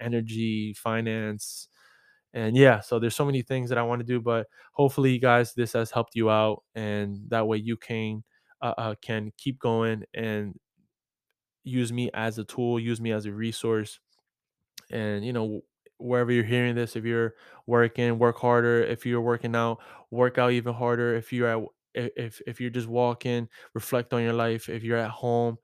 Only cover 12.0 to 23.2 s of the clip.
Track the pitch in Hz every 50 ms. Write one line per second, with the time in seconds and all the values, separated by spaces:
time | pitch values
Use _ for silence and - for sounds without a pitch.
12 | 123 117 - - 110 113 110 113 107 - - - 123 120 120 117 113 117 120 110
13 | 113 117 110 107 104 107 101 104 113 113 113 - - 117 113 110 107 104 - -
14 | _ _ _ _ _ _ _ _ _ _ _ _ _ _ _ - - - - 117
15 | 110 107 104 101 101 120 123 120 110 110 107 104 - _ _ _ _ _ _ -
16 | - 123 123 123 123 117 123 120 117 107 120 123 123 123 120 117 120 110 - 113
17 | 110 117 117 117 117 113 113 _ - - - - - - 117 120 120 117 - -
18 | 123 120 117 113 120 120 117 - - 123 120 120 117 117 117 117 117 - 117 113
19 | - 123 120 120 117 120 120 117 - 120 117 117 117 117 117 117 - - - -
20 | - _ - 117 123 123 123 127 123 123 123 123 117 120 117 117 123 120 120 117
21 | 120 120 117 117 113 - - 123 120 117 113 113 107 - - _ _ _ - 127
22 | 120 120 - - 123 113 110 - - - 117 - 123 123 117 123 117 113 117 120
23 | 123 123 120 113